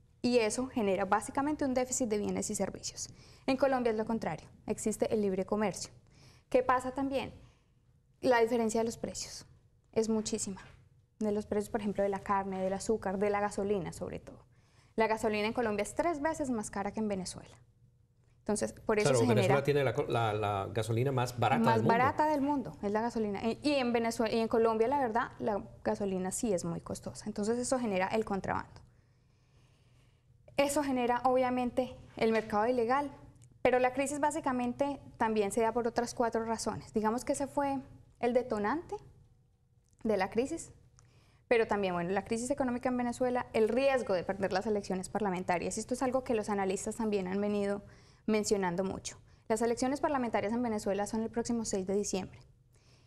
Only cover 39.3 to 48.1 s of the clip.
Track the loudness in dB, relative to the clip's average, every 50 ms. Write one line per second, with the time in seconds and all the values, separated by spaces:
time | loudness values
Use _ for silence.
39.3 | _ _ _ _ _ _ _ _ _ _ _ _ _ _ -2 -2 0 0 0 0
40.3 | 0 0 0 0 -2 -6 -10 -12 -18 -20 -20 -20 _ -20 -20 -20 -20 -20 -20 _
41.3 | _ _ _ 2 4 4 4 2 2 0 0 0 0 0 -2 0 0 -2 -2 -2
42.3 | -2 -2 -2 -2 -2 0 0 -2 -2 -2 -2 0 0 0 0 -2 0 0 0 0
43.3 | 0 -2 -2 0 2 2 2 4 4 2 4 4 4 2 2 0 0 0 0 -2
44.3 | -2 -2 -2 0 0 0 0 0 -2 -2 -2 -2 -4 -4 -4 -4 -4 -2 0 0
45.3 | -2 -2 0 0 0 0 0 -2 -4 -4 -4 -4 -4 -2 0 0 0 0 0 0
46.3 | 0 0 0 0 0 0 0 0 0 -2 -4 -6 -4 -4 -2 0 0 0 0 -2
47.3 | -2 0 0 0 0 0 0 0 -2 -4 -8 -14 -20 -20 -20 -20